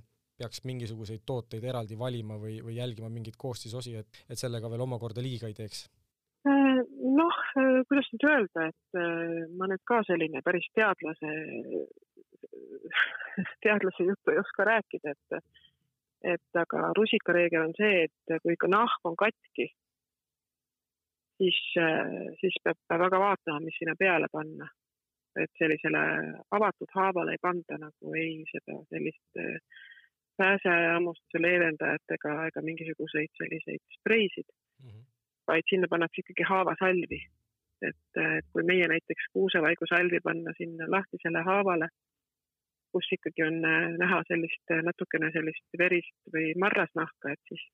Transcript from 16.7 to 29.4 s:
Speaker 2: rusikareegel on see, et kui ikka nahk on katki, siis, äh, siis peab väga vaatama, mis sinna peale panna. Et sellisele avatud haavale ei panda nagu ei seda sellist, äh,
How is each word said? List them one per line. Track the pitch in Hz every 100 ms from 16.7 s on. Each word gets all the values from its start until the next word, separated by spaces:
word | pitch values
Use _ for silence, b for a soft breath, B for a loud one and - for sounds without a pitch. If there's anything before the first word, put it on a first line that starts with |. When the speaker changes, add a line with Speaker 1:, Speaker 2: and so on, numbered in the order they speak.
| 156 165
Speaker 2:
rusikareegel | 170 220 226 - 175 170 165 160
on | 165
see, | 214 190
et | 160 _ - 160
kui | 170 170
ikka | 170
nahk | 202 233 -
on | 170 170
katki, | 208 - _ - 127 - _ _ _ _ _ _ _ _ _ _ _ _ _ _ _ -
siis, | 185 - -
äh, | 180 165 160 - - -
siis | 165 185 -
peab | 175 165 -
väga | 170 185 185
vaatama, | 202 190 - 147
mis | 160 -
sinna | 160 160
peale | 190 170 147
panna. | 156 156 156 156 - _ _ _ _ _ -
Et | 165
sellisele | - 160 151 160 151 156 156 156 160 -
avatud | 202 208 - 165
haavale | 190 190 185 165 170
ei |
panda | 180 180 165 151
nagu | 151 - 156
ei | 160 160 156 156
seda | 156 - 151
sellist, | 156 160 151 - _
äh, | -